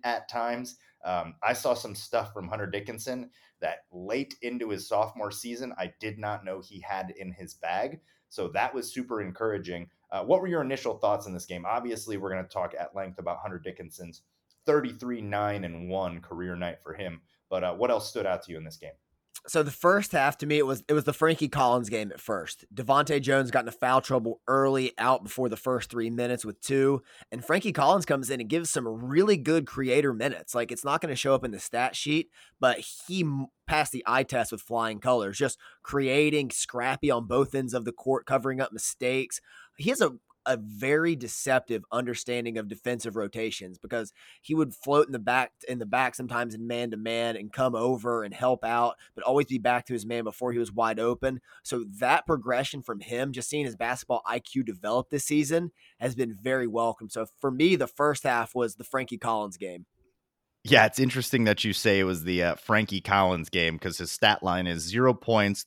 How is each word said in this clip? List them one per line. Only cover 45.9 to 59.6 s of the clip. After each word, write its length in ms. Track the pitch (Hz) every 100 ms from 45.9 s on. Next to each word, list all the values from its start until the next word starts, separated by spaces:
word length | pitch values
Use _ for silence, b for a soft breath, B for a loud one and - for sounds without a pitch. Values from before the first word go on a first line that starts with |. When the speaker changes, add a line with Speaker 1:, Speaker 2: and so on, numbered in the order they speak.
| 123 127 -
Speaker 2:
sometimes 380 | 123 117 120
in 140 | 110 117
man-to-man 720 | 120 120 107 113 117 117 113
and 160 | 104
come 200 | - 131
over 520 | 117 123 123 120 117 104
and 80 |
help 320 | 98 127 123 113
out, 320 | 117 120 - b -
but 80 |
always 240 | 123 139 139
be 100 | 131
back 280 | 113 123 -
to 80 |
his 120 | 120 107
man 200 | 117 117
before 260 | - 123
he 80 | 120
was 100 | 110
wide 300 | 101 113 110
open. 400 | 117 123 135 127 b b
So 220 | - 123 104 101
that 280 | 127 156 -
progression 540 | 147 113 123 139 143
from 180 | 123 104
him, 320 | 101 120 139
just 180 | 127 -
seeing 140 | 147
his 140 | 135 104
basketball 440 | 117 127 - 120 95
I 140 | 120
Q 240 | - 135
develop 460 | 113 92 104 123 131
this 140 | 143
season, 480 | - 147 143 165 170 b b b
has 160 | 123
been 220 | 120 120 98
very 320 | 123 131 120
welcome. 420 | 113 117 110 107
So 160 | 113 107 _
for 100 | 139
me, 280 | 127 170 175
the 100 | 123
first 360 | - 147 139
half 300 | 139 120 113
was 220 | 127 117 -
the 80 |
Frankie 340 | 117 135 127 113
Collins 380 | 117 110 104
game. 300 | 90